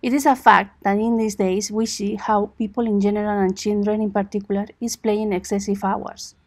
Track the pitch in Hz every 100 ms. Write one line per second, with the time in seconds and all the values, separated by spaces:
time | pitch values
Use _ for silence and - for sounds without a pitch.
0 | 254 277 285 254 - 190 196 _ 202 202
1 | 220 233 220 208 190 185 208 208 220 -
2 | 202 214 - 214 202 _ 214 208 233 202
3 | 202 208 208 208 190 190 214 208 202 214
4 | 214 202 196 214 202 202 214 - 233 -
5 | 220 208 214 180 190 202 202 202 175 202
6 | - - - _